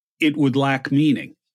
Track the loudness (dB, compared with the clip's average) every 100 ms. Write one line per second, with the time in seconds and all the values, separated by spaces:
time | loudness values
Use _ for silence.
0 | _ -2 -2 2 0 0 0 -2 -2 0
1 | 2 0 -4 -18 _